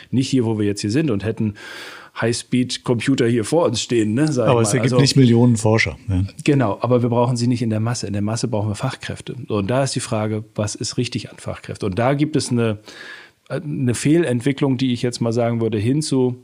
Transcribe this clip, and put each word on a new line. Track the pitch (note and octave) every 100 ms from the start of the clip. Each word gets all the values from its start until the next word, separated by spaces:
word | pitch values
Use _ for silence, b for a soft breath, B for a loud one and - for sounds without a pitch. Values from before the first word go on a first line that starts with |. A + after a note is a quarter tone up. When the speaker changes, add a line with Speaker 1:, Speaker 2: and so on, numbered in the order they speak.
| B
Speaker 1:
nicht | A#2 C3+
hier, | C3
wo | A2+ A2
wir | G#2
jetzt | G2+
hier | G#2+
sind | B2 D#3+
und | G2+
hätten | G#2 A2 A2 G2+ B B B B B -
Highspeed-Computer | A#2 A#2+ - B2+ B2 - - A#2+ - C3+ A#2
hier | A#2+
vor | G#2 D#3
uns | A#2+ A2+
stehen, | - A#2+ G#2+
ne, | A2+ D#3
sag | B2
ich | A2+
Speaker 2:
Aber | A#2+
es | A2+
Speaker 1:
mal. |
Speaker 2:
ergibt | C3 A#2+
Speaker 1:
Also | B2+
Speaker 2:
nicht | C#3 C#3
Millionen | B2 A#2 B2 A2
Forscher, | A2 A2 F#2+ C#2 -
ne? | F#2 F#2+ -
Speaker 1:
Genau, | - C3+ A2+ G2
aber | A#2+ B2
wir | A#2+
brauchen | A#2 B2 A#2+
sie | A#2+
nicht | A#2+
in | A#2
der | G#2+
Masse. | A2+ A#2 G2
In |
der | G2+
Masse | G2+ A2+ A#2
brauchen | A2 G#2
wir |
Fachkräfte. | G2 - - - - - B2 -
So, | G#2+
und | G2
da | B2+
ist | C#3
die | B2+
Frage, | - A2 G#2+ G#2+ G#2+
was | - G#2
ist | - G#2+ -
richtig | A#2+ - -
an | -
Fachkräften? | - F2+ - - G#2+
Und | F2+
da | A#2+
gibt | C#3+ D3+ C#3+
es | -
eine, | A#2+ A2+ G#2+ B B B B B B _
eine | C3+ D3 D3 B2
Fehlentwicklung, | A2+ C#3 E3 D3+ B2 C3 C3+ C#3+ B2
die | C3
ich | A#2+
jetzt | B2 A#2+
mal | A#2
sagen | A2+ A#2 A#2
würde, | A2+ A2
hin | A2 C#3+
zu | D3+ C3+ B2+ B2